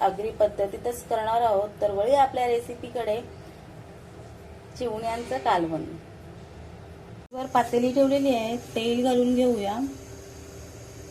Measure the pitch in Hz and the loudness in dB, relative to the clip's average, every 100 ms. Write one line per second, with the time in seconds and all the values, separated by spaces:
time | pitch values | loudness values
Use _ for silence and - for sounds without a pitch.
0 | 196 185 214 214 208 208 196 214 247 240 | 0 0 -4 2 2 2 -2 -2 -6 -6
1 | - 226 220 233 240 196 208 202 208 196 | -2 -2 2 4 4 4 2 0 0 2
2 | 220 277 269 262 247 233 240 240 247 247 | 4 6 6 4 2 2 -2 -10 -8 -4
3 | 226 220 285 - - - - - - - | -2 -2 -4 -14 -18 -18 -18 -18 -18 -18
4 | - - - - - - - - 247 214 | -18 -18 -18 -18 -18 -18 -16 -6 -4 -2
5 | 226 233 240 254 233 185 165 160 156 - | -2 -4 -4 -2 2 2 2 -2 -6 -10
6 | - - - - - - - - - - | -16 -18 -18 -18 -18 -18 -16 -18 -18 -18
7 | - - - 254 262 254 240 240 254 254 | -18 -18 -12 -8 2 2 4 4 4 6
8 | 269 277 277 240 226 240 - 226 226 240 | 6 6 4 2 0 -4 -4 -2 0 2
9 | 254 247 247 247 247 233 202 220 277 - | 4 4 4 6 4 4 0 -2 -4 -6
10 | - - - - - - - - - - | -14 -16 -16 -16 -16 -16 -16 -16 -16 -16
11 | - | -16